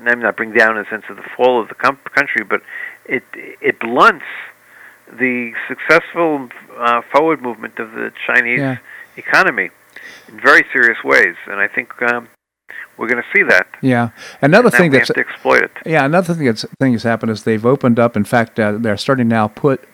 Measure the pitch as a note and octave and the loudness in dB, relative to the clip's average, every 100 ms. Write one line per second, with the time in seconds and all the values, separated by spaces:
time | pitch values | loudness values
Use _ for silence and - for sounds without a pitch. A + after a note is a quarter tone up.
0 | A#2 A#2+ A2+ - A2+ A2 A2 A2 G2 G#2+ | -4 -2 -2 -4 -2 2 2 0 -6 -10
1 | - G2+ - - B2 B2 G2 - B2+ C#3 | -12 -16 -14 0 2 2 -2 -2 -2 -2
2 | - - C#3+ B2 G#2 G#2 - - - - | -4 -4 -2 -4 -4 -6 -6 -14 -14 -16
3 | - B2+ - - - - C3+ - A#2 B2+ | -8 -8 -8 -16 -18 -6 -4 -4 -4 2
4 | G#3+ D#3+ - - - - _ - - _ | 2 2 -8 -16 -18 -20 _ -20 -20 _
5 | - A2+ B2+ B2 A#2 A2+ - C3 - D#3+ | -20 -4 -2 -2 -6 -10 -12 -8 0 0
6 | - E3 E3 D3 B2 - - - A#2+ A#2+ | 0 -2 -2 -2 -6 -18 -20 -4 -2 -2
7 | - C#3 D#3+ D3+ B2 A2 A#2+ - A2+ A#2 | 0 2 2 0 -6 -10 -12 -12 -12 -8
8 | A2+ - - B2 A#2+ B2 C3+ B2+ - - | -10 -8 -2 2 2 0 -2 -6 -12 -20
9 | - - - D3+ F#3 A#2+ F2+ - _ - | -20 -14 -2 0 0 -2 -6 -10 _ -20
10 | - - - G#2+ C3 D#3+ - C3+ A#2 A2 | -20 -20 -20 -2 4 4 4 2 2 0
11 | C3+ C3+ G2 E2 - G2+ G2+ - A#2+ - | 2 2 2 -2 -10 -4 -4 -4 -10 -4
12 | A#2+ A#2+ A#2 _ _ _ - - - - | -4 -4 -8 _ _ _ -20 -20 -20 -10
13 | A#2 A#2+ - G3+ D#3 F#2 - - C3+ B2 | -4 -4 0 0 4 2 2 -2 0 2
14 | A#2 - - - C#3+ F#3+ B3 B2 E3+ C3+ | 0 -6 -20 -2 4 4 6 4 4 2
15 | A#2 C3+ - - C3 B2+ - - E3+ D#3 | 2 -2 -4 -4 2 2 2 -6 -2 0
16 | C#3 E3+ E3+ E3+ C3+ G#2+ - - C3+ A2+ | 2 0 0 0 0 -2 -8 -2 0 0
17 | A#2 A2+ A2+ G#2+ - A2 A#2 C#3 B2+ A#2+ | 0 -2 -2 -4 -2 0 2 2 2 4
18 | A#2 G#2 G2+ B2 A2+ - G#2 G#2+ A#2 G2+ | 2 2 0 0 0 0 -2 -2 -2 -2
19 | - C3 A#2 A2+ G#2+ - D3 C3 - | 0 0 2 2 0 0 -2 -2 -6